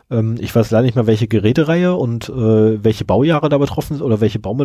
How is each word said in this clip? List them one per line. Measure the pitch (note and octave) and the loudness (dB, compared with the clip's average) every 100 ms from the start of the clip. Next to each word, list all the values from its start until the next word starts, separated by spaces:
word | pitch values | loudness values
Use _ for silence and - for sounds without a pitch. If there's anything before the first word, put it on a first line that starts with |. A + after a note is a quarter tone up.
| _ | _
Ähm, | A#2+ A2 A#2 | -2 -2 -2
ich | A#2 A#2+ | -2 0
weiß | G#2+ | 2
leider | A2+ B2+ | 2 2
nicht | A#2 | 2
mehr, | A2 | 2
welche | G#2+ A2+ | 2 2
Gerätereihe | A2 G#2 C#3+ D3+ E3+ F3+ F3+ | 0 2 2 0 0 0 0
und, | B2 A#2 - | -2 -4 -8
äh, | C3 A2 A2 A2 G#2+ | -2 2 4 2 2
welche | A2 G#2+ - | -2 -2 0
Baujahre | G2 D3 D#3+ D3+ | 0 2 0 0
da | C#3+ | 0
betroffen | C#3 - - D3 | 0 -4 -6 -6
sind | C#3 | -2
oder | G#2+ | 0
welche | A2+ A2 | 0 -2
Baumo-, | G2 B2 | -6 -4